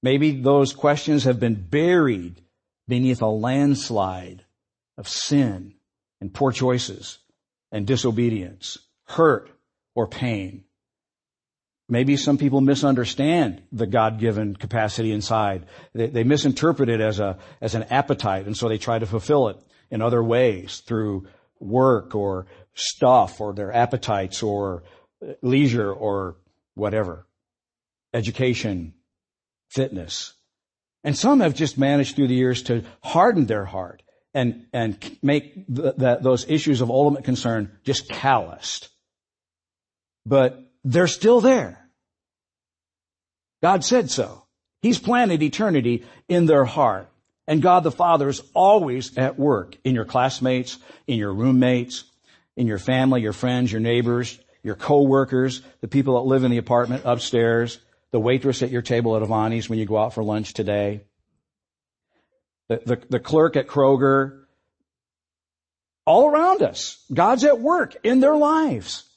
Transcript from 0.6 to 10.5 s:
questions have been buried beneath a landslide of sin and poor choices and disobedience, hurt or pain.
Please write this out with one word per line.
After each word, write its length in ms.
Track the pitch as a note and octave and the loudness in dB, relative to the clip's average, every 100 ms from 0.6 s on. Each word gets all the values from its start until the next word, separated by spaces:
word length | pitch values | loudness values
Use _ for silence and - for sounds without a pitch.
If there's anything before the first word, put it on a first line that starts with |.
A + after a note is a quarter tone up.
| C#3 | 2
questions 500 | - D3 D3 - D3 | 0 0 0 0 0
have 160 | B2+ A#2+ | 2 0
been 160 | A#2+ G#2 | -2 -4
buried 840 | F2+ D3 E3+ F3+ D3 G#2 F2 F2 _ _ _ _ - | -4 -2 2 2 2 -2 -8 -16 _ _ _ _ -4
beneath 340 | B2 B2+ B2 | 0 0 0
a 60 | A2+ | 0
landslide 1160 | G#2+ A#2 C3+ C#3+ C#3 - A2 F#2+ F#2 F2+ F#2 _ _ _ _ _ - | -2 -2 0 2 0 -2 -4 -4 -6 -14 -20 _ _ _ _ _ -18
of 100 | G2+ | -12
sin 680 | - - C#3+ B2+ F#2+ F#2+ _ _ _ _ _ | -8 0 0 0 -2 -14 _ _ _ _ _
and 120 | F#2+ | -14
poor 180 | - C#3 | -2 -2
choices 680 | A#2+ B2+ B2+ - F#2+ - - _ _ _ _ _ | 0 -2 -2 -4 -12 -18 -20 _ _ _ _ _
and 160 | G#2+ G2+ | -8 -2
disobedience, 920 | B2+ B2+ A2 A#2+ A2 F2+ F#2+ - - _ _ _ | -2 0 0 -2 -2 -10 -16 -18 -18 _ _ _
hurt 440 | - E3 A2+ - _ _ _ _ - | 2 2 2 -4 _ _ _ _ -4
or 120 | G#2+ | -4
pain. 560 | - B2+ G#2+ F#2+ | -4 -6 -6 -8